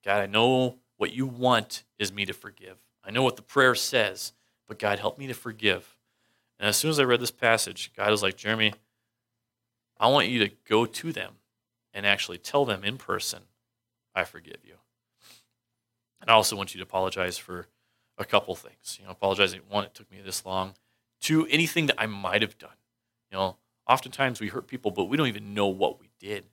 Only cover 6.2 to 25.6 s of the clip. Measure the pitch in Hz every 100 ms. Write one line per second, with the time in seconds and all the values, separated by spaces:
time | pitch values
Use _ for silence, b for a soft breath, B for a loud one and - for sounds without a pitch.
6.2 | _ _ _ _ 101 104 151 151 131 120
7.2 | 123 _ 120 113 - 92 - - 104 104
8.2 | 98 95 104 113 107 - _ _ _ _
9.2 | _ _ _ _ _ _ _ _ 113 143
10.2 | 101 123 101 - _ 110 120 - 165 156
11.2 | 95 _ _ _ _ _ _ 98 101 101
12.2 | - 90 - 143 131 95 101 127 - 101
13.2 | - - _ _ _ _ _ _ _ 92
14.2 | 92 87 82 - _ - _ _ _ _
15.2 | b b b _ _ _ _ _ _ _
16.2 | 101 113 107 101 98 92 90 95 95 95
17.2 | 90 87 - 90 - _ _ _ _ -
18.2 | 107 104 - 90 - _ - - 95 92
19.2 | 98 98 98 92 101 101 101 - 107 95
20.2 | 98 - 95 95 95 95 _ _ _ _
21.2 | - 156 160 147 165 170 147 - 110 101
22.2 | 92 101 110 - - _ _ _ _ _
23.2 | _ 95 95 - _ _ - 127 - -
24.2 | 131 120 104 - - 131 104 95 92 143
25.2 | 139 104 104 104